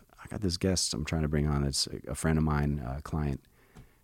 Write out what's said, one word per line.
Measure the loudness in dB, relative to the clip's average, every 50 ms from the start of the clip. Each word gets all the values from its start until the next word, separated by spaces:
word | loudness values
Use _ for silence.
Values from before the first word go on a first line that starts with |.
| -8 -16 -20 -18
I | -12 -8
got | -6 -2
this | -2 -2 0
guest | 0 2 2 2 2 0 -2 -2
I'm | -4 -4
trying | -2 0 0
to | 2 2
bring | 2 2 2 4
on. | 2 2 2
It's | 0 0 -2 -2 -4
a, | -6 -8 -8 -8
a | -4
friend | -2 2 2 4 4
of | 4
mine, | 4 2 2 2 2 0 -2 -2
a | -4 -6 -6
client, | -6 -4 -2 0 0 0 -2 -4 -8 -16 _ -20 -20 -20 -20 -20 -20 -20 _ _